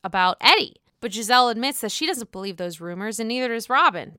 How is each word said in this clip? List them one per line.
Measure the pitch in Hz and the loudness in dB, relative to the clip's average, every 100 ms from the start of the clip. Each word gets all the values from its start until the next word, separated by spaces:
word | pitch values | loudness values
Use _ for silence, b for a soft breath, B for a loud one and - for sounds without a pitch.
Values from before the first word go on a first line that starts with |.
about | 185 190 185 - | -4 2 2 4
Eddie." | 185 - - _ _ _ | 4 4 2 _ _ _
But | 233 | -8
Giselle | 214 220 247 247 | -6 2 4 4
admits | 226 269 269 | 0 -4 -4
that | 214 | -6
she | - 320 | -4 -4
doesn't | 277 220 | -4 -8
believe | 190 196 175 | -10 -10 -8
those | 175 165 | -10 -8
rumors, | 170 175 214 226 | -10 -8 -8 -6
and | 226 | -4
neither | 247 254 | -2 -2
does | 226 226 | -4 0
Robin. | 269 330 175 - | 4 4 2 -8